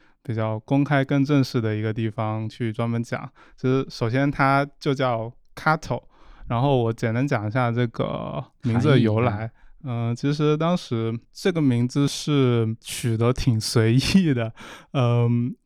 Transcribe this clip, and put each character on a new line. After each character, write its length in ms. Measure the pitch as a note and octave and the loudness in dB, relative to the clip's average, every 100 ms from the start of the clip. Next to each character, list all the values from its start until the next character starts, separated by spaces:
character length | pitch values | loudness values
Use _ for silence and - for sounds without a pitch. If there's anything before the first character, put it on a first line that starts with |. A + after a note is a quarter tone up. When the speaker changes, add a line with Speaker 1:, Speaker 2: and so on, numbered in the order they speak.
| _ _ | _ _
Speaker 1:
比 120 | - | -8
较 240 | A2 A2 A2 | -4 -4 -4
公 240 | - C#3 | -2 0
开、 200 | C#3 C#3+ | 2 2
更 180 | C3 C#3+ | 2 0
正 180 | C3+ C#3+ | 2 2
式 180 | B2+ B2+ | 2 0
的 140 | A2+ | -2
一 80 | G#2+ | -2
个 100 | A2 | -4
地 160 | A2 A2+ | -4 -4
方 400 | G#2+ A2 A2 A2 | -4 -4 -4 -8
去 240 | - A#2 | -6 -6
专 160 | G#2+ A#2 | -4 -2
门 140 | A#2 | -2
讲。 260 | A#2 B2+ - - - - | -4 -8 -10 -18 -20 -6
其 120 | B2+ | 0
实 160 | C3 - | 0 -2
首 180 | - A#2 | -4 -2
先 220 | C3+ C#3+ | 0 0
它 360 | C#3 C3+ C#3 C#3+ - | 2 2 2 0 -4
就 160 | D#3 | -4
叫 360 | C3 B2+ A2+ A2+ - _ - | -2 -2 -2 -6 -12 _ -6
Kato， 480 | - D#3+ - B2 - _ - - - | -2 -2 -2 -8 -8 _ -20 -16 -6
然 140 | A#2+ | -2
后 160 | C#3+ C3 | 2 2
我 120 | A2+ | 0
简 200 | A2+ A#2 | -2 -2
单 140 | A2+ C#3+ | -2 -2
讲 220 | B2+ G#2+ | -2 -2
一 20 | |
下 220 | B2+ A#2+ | 0 0
这 140 | A#2 B2 | 0 -2
个 540 | - - - - - B2+ _ | -2 -6 -6 -8 -10 -10 _
名 160 | B2 A2+ | -2 2
字 120 | D3 | 4
的 80 | C#3+ | 4
由 220 | A2 G#2+ | 4 2
来。 100 | A#2+ | 0
Speaker 2:
含 140 | G#2 A2+ | -2 -6
义， 20 | |
嗯。 20 | - - - C#3 | -12 -20 -14 -8
Speaker 1:
嗯， 300 | A#2 A#2 A#2 | -4 -4 -2
其 160 | C#3+ | -2
实 240 | D3 D3+ D3+ | 0 2 2
当 180 | D#3+ | 2
时 380 | F3+ - A#2 A2+ A#2 - | 0 -2 -4 -2 -4 -10
这 220 | - F#3+ | -4 -2
个 80 | E3 | 2
名 260 | C#3+ A#2+ B2 | 2 2 2
字 220 | C#3+ C#3+ | 0 0
是 680 | - - C#3+ C3 A#2+ A2 A2+ | -2 0 2 4 4 0 -4
取 380 | - - B2 A2+ | -10 -6 -2 2
得 120 | A#2 | 2
挺 300 | B2+ - A2 | 2 2 0
随 340 | - A#2+ A2 | 0 2 4
意 380 | B2 - G3 E3+ | 4 4 4 4
的。 180 | B2 A2 - - - - | 0 -4 -10 -18 -20 -6
嗯， 600 | C#3+ A#2+ A#2+ A#2+ A#2+ B2 - | 0 2 2 2 2 -2 -6